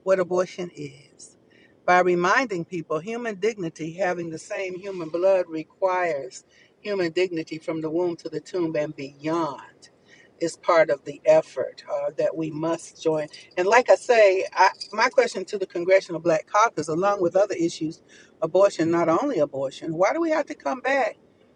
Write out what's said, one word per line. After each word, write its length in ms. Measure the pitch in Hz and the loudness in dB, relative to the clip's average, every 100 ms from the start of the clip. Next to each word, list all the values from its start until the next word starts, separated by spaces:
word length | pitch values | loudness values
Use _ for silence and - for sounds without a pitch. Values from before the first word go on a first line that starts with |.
what 180 | 185 190 | 0 0
abortion 500 | 175 180 180 - 175 - | 2 -2 -2 -4 -10 -10
is, 600 | 143 139 - - - _ _ _ _ _ - | -14 -16 -20 -20 -20 _ _ _ _ _ 2
by 140 | 180 | 4
reminding 680 | 180 175 180 233 254 185 165 | 4 2 2 2 0 -4 -8
people 320 | 180 156 156 | -8 -6 -6
human 380 | 190 233 233 196 | -6 -8 -8 -4
dignity, 580 | 208 214 165 - 165 | -4 -4 -8 -8 -10
having 340 | 170 190 175 165 | -4 -4 -4 -6
the 100 | 160 | -10
same 400 | - 196 185 180 | -10 -8 -8 -10
human 300 | 196 185 160 | -10 -10 -8
blood 380 | 170 190 185 175 | -2 2 2 0
requires 960 | 160 156 - 190 180 175 143 - - _ _ _ _ | -6 -10 -4 -2 0 -2 -4 -8 -16 _ _ _ _
human 320 | 214 202 170 | -8 -4 -2
dignity 440 | 165 185 165 160 156 | 0 -2 -2 -6 -10
from 240 | - 160 | -6 -6
the 80 | 156 | -4
womb 280 | 165 180 165 | -2 -2 -4
to 120 | 160 | -8
the 120 | 151 | -10
tomb 360 | - 185 165 156 | -8 -4 -2 -2
and 180 | 151 | -4
beyond, 920 | 156 135 143 151 170 151 131 - _ - _ _ - _ - | -6 -14 -8 -4 -2 -2 -6 -16 _ -20 _ _ -20 _ -6
is 200 | 165 - | -6 -4
part 320 | - 170 156 | 2 4 4
of 120 | 143 - | 2 -4
the 120 | - | -4
effort, 580 | - 156 - - - - - | 4 4 4 -4 -6 -6 -8
uh, 200 | 147 147 156 | -4 -4 -2
that 180 | 151 160 | -2 -2
we 140 | 160 | -6
must 520 | 147 160 165 - - | -4 -4 -4 -6 -4
join. 240 | 160 156 151 - - - | -2 0 -2 -10 -12 -4
And 100 | 185 | 4
like 220 | 233 240 | 4 6
I 60 | |
say, 500 | 190 - 233 202 190 - | 4 4 6 6 4 0
I, 160 | - 185 - - | 4 2 2 -10
my 160 | 214 233 | -2 0
question 380 | - 233 208 185 | 2 2 0 -8
to 100 | 202 | -8
the 100 | 185 | -6
Congressional 540 | 180 175 190 190 165 | -4 2 2 2 -4
Black 260 | 165 156 - | 0 0 0
Caucus, 420 | 208 233 165 151 | 2 2 0 -4
along 340 | 160 196 202 | -2 0 0
with 140 | 175 185 | 0 2
other 180 | 202 180 | 0 0
issues, 440 | 165 - 160 - _ - - - | -4 -4 -8 -10 _ -20 -20 -8
abortion, 480 | 160 185 202 - 160 | -2 4 4 2 0
not 180 | 170 165 | 0 2
only 300 | 165 294 196 | 2 0 0
abortion, 560 | 143 135 135 - - | -2 -2 -8 -8 -6
why 180 | 160 196 | 0 0
do 80 | 302 | 0
we 80 | 330 | -2
have 160 | 311 285 | -2 -4
to 80 | |
come 280 | 294 277 254 | -6 -6 -4
back 340 | 262 277 220 - _ _ _ | -2 0 -2 -4 _ _ _